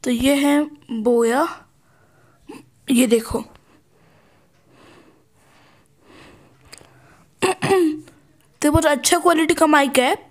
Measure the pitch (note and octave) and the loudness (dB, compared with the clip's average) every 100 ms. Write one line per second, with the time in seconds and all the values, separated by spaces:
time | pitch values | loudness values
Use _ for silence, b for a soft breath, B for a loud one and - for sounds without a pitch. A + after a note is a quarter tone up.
0 | - A#3+ C4 C#4+ C#4+ C#4+ D4+ D4 - A3+ | -4 -2 0 0 0 0 -2 -10 -14 -6
1 | G#3+ A#3+ A#3 B3 E4 - _ _ B B | -2 0 0 -2 -4 -8 _ _ B B
2 | B B B B B B - _ - A#3+ | B B B B B B -20 _ -2 0
3 | B3 A3+ A3+ - - - _ _ _ _ | 2 0 -2 -10 -10 -20 _ _ _ _
4 | _ _ _ _ _ _ _ b b b | _ _ _ _ _ _ _ b b b
5 | b b b b b b b b b _ | b b b b b b b b b _
6 | b b b b b b b b b b | b b b b b b b b b b
7 | b b b _ F#4+ - - F#4+ E4 D#4 | b b b _ -6 -4 0 2 0 -2
8 | - _ _ _ _ _ D4 D#4 D#4 C#4+ | -14 _ _ _ _ _ 0 2 2 0
9 | - F4 F4 D#4+ D#4+ E4 D#4+ D4+ C#4 B3+ | 0 0 2 2 0 2 2 2 2 0
10 | B3+ G4+ - | 0 -2 -8